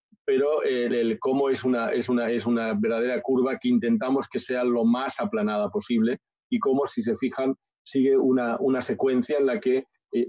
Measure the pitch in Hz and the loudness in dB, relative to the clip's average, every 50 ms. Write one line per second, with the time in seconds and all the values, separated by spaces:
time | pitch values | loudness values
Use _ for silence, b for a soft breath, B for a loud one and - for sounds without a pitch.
0 | _ _ _ _ _ - 135 131 139 143 156 147 143 139 131 123 120 117 117 120 | _ _ _ _ _ 0 2 2 2 2 0 0 0 0 0 0 0 0 0 0
1 | 117 117 110 107 - 135 135 139 139 139 131 120 - 131 127 120 113 110 - 127 | 0 0 -2 -2 -2 -2 0 2 2 2 0 0 0 0 0 0 0 0 -2 -2
2 | 117 - 127 120 117 110 120 117 104 117 120 117 113 113 110 101 107 113 113 113 | -2 0 0 0 0 0 -2 -2 0 0 0 0 0 -2 -2 0 0 0 0 0
3 | 117 127 127 120 - - 135 127 123 131 127 113 - 123 123 117 104 117 117 110 | 0 0 -2 -2 -2 0 0 2 2 0 0 -2 0 0 2 2 2 2 0 0
4 | 110 127 135 139 127 - - 135 - - 131 123 123 123 120 120 113 117 120 123 | 0 0 -2 -2 -2 -4 -6 -8 -6 -4 -4 -2 0 0 0 2 2 2 2 0
5 | 131 139 - - 123 104 110 110 104 107 107 104 104 101 - 107 104 - 123 113 | -2 -4 -4 -4 -6 -4 -2 -2 -2 0 0 -2 -2 -2 -4 -6 -4 -2 0 0
6 | 110 113 123 - _ _ _ _ _ - - 117 - 139 131 135 143 135 - - | 0 0 -2 -4 _ _ _ _ _ -6 -4 -2 0 0 0 0 0 -2 -4 -4
7 | 110 117 113 - - 127 127 - 131 131 135 - _ _ _ _ - - - 139 | -2 -2 -2 -2 -2 -4 -4 -2 -2 -2 -2 -4 _ _ _ _ -12 -4 0 2
8 | 127 135 135 135 - 127 131 127 120 117 117 - 147 135 131 127 123 - 127 - | 2 4 4 4 4 4 2 2 0 0 -2 -2 0 0 0 0 -2 -4 -4 0
9 | - 135 131 127 123 - 151 143 139 131 123 110 - 127 127 131 135 - _ _ | 0 2 2 2 0 0 0 2 2 2 2 0 0 0 0 0 0 -4 _ _
10 | _ _ - 120 120 | _ _ -2 -2 -2